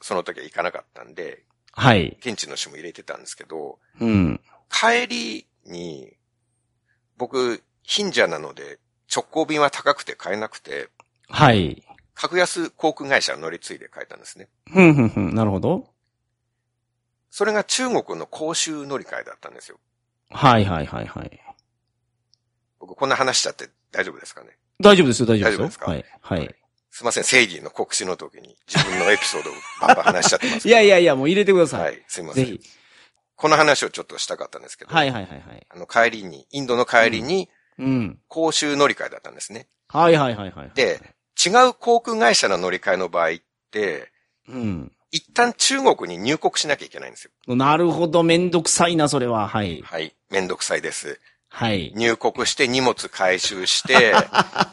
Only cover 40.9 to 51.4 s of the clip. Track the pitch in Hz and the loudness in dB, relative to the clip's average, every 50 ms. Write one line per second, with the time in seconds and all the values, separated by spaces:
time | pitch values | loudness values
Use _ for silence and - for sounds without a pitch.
40.9 | 78 - - - _ _ _ _ - - - 175 214 247 254 247 220 - - 240 | 0 -4 -8 -20 _ _ _ _ -4 -2 0 4 6 6 6 4 2 -2 0 2
41.9 | 233 233 - 240 226 220 233 233 196 - - 101 95 85 92 90 90 90 - 101 | 2 2 0 -2 -2 2 2 2 2 2 2 0 0 0 -2 -2 -4 -2 -2 -2
42.9 | 92 92 92 85 87 85 82 80 85 85 _ _ _ _ _ _ - 107 104 90 | 0 0 -2 -2 -2 0 0 0 -2 -4 _ _ _ _ _ _ -6 -4 -4 -4
43.9 | 76 67 - - _ _ _ _ _ _ _ - 131 127 117 104 90 78 64 - | -4 -6 -12 -16 _ _ _ _ _ _ _ -14 -10 -6 -4 -4 -4 -6 -8 -14
44.9 | _ _ _ - - 160 - _ - 240 240 240 - - - - 269 269 262 226 | _ _ _ -8 -8 -8 -8 _ 0 0 2 2 0 -2 -2 -2 0 2 2 2
45.9 | 143 - - 87 87 85 101 127 156 - - 180 - - - 151 139 - 73 - | 2 2 -2 -10 -8 -4 -2 -2 -2 0 -2 -2 -2 -2 -2 -2 -2 -4 -6 -16
46.9 | - 69 67 62 - - - - _ _ - 127 120 127 131 143 156 165 175 165 | -16 -16 -16 -16 -18 -20 -20 -20 _ _ -8 -4 0 2 4 4 4 4 2 2
47.9 | 147 160 175 160 156 170 165 165 165 175 180 175 165 170 160 - - - 175 175 | 0 0 -2 0 2 2 4 4 4 4 2 2 0 0 0 0 0 2 2 2
48.9 | 175 160 147 135 147 135 127 123 113 107 101 95 - 110 101 87 80 69 - - | 2 2 2 2 0 0 -2 0 -2 -2 -2 -2 -2 -4 -4 -4 -6 -10 -12 -12
49.9 | 82 80 80 80 _ _ _ - 98 98 92 90 85 - - - 90 76 80 78 | -10 -10 -10 -10 _ _ _ -4 -4 -2 -2 -2 -6 -6 -4 -4 -4 -4 -4 -6
50.9 | - - - 73 67 - _ _ _ _ | -8 -8 -10 -12 -12 -14 _ _ _ _